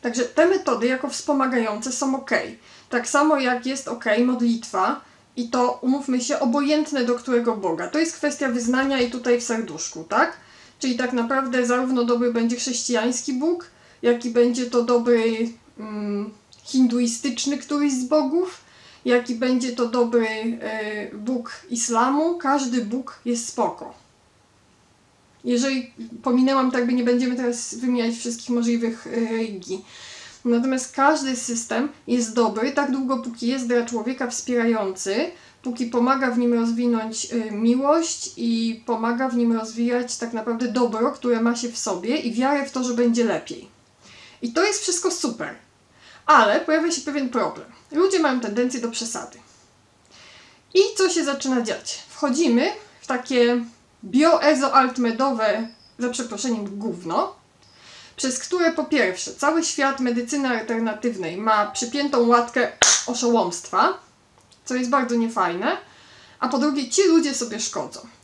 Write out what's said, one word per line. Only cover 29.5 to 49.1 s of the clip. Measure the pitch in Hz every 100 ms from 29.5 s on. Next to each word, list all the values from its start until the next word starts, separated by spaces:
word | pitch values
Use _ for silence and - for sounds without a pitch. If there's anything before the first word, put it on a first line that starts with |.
| 196 175 190 - - - - - - 240
Natomiast | 233 262 262 - -
każdy | 277 311 269 247
system | - 233 - 226 294 - -
jest | 247 226
dobry | - 226 214 254
tak | 277 277
długo, | 269 262 262
póki | 233 - 233
jest | 262 240
dla | 240 233
człowieka | 233 226 254 247
wspierający, | - - 240 233 220 196 190 190 208 349 - - _
póki | 254 233 233
pomaga | 247 240 269 262
w | 233
nim | 240
rozwinąć, | 233 233 233 240 233 220 220 -
y, | 240 220
miłość | 208 233 247 277 320 330 - - -
i | 233 226 226 226 -
pomaga | 226 226 247 262
w | 240
nim | 233
rozwijać | 226 220 226 233 247 240 -
tak | 233
naprawdę | 233 220 226 247
dobro, | 220 240 220 247
które | 285 240 233
ma | 233 240
się | 240
w | -
sobie | - 180 202 294
i | 233
wiarę | 226 262 285 277
w |
to, | 254
że | 254
będzie | 240 240 233
lepiej. | 226 160 - - - _ _ _ - - - -
I | 240
to | 269
jest | 403 392
wszystko | - 349 370
super. | - 285 - - - _ _ _ _ - - -
Ale | 294 214 247
pojawia | 330 311 330
się | 339
pewien | - 285 262
problem. | 202 170 - - - _
Ludzie | 294 381 381
mają | 302 254
tendencję | 226 208 247 247
do | 233
przesady. | 226 226